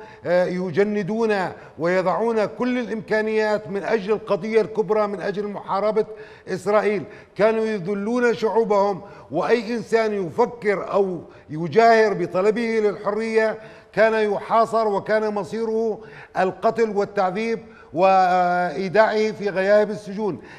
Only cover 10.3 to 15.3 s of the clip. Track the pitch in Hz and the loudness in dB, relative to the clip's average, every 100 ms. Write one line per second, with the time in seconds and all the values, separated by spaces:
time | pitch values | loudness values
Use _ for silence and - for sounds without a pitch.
10.3 | - 233 233 208 185 - 190 196 170 - | -2 -2 0 -2 -2 0 0 0 -2 -12
11.3 | - - 151 165 170 226 226 220 180 175 | -20 -12 -8 0 6 6 6 4 2 -2
12.3 | 180 208 214 233 226 208 175 190 214 226 | 0 0 0 0 0 0 -2 -4 -2 0
13.3 | 220 220 - - - - - 220 220 214 | 2 2 -2 -12 -20 -6 2 2 4 0
14.3 | 185 - 220 220 220 220 196 - 214 214 | -2 0 2 2 2 0 -2 0 0 0